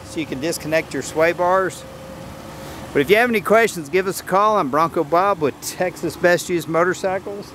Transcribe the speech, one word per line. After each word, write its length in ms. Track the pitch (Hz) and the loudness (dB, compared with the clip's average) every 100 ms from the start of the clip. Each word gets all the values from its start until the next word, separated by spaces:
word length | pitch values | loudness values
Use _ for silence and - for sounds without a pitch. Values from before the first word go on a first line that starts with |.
| - | -12
so 120 | 170 | -8
you 80 | 147 | -6
can 140 | 135 | -4
disconnect 540 | 151 165 151 156 156 | -4 -4 -2 -2 -2
your 100 | 139 | -6
sway 300 | - 156 165 | -4 2 2
bars. 500 | 170 175 190 185 - - - - - - - - - - - - | 2 2 2 0 -4 -16 -16 -16 -16 -16 -16 -16 -14 -14 -12 -4
But 80 | 139 | 0
if 80 | 139 | 4
you 80 | 208 | 6
have 120 | 247 | 6
any 120 | 226 | 2
questions, 480 | 160 214 226 175 143 | 4 4 4 0 -2
give 180 | 175 190 | 0 0
us 140 | 170 | -4
a 20 | |
call. 340 | - 185 214 214 | 0 2 4 2
I'm 140 | 147 | 2
Bronco 320 | 143 165 180 | 2 2 0
Bob 380 | 147 165 196 185 | 0 2 2 2
with 180 | 147 - | 0 -2
Texas 540 | - - 180 - 170 - | -8 -4 -4 -4 -8 0
Best 320 | 175 175 - | 4 4 2
Used 220 | 175 147 | -4 0
Motorcycles. 800 | 160 175 170 190 190 196 202 190 | 2 2 0 -2 -4 -6 -12 -12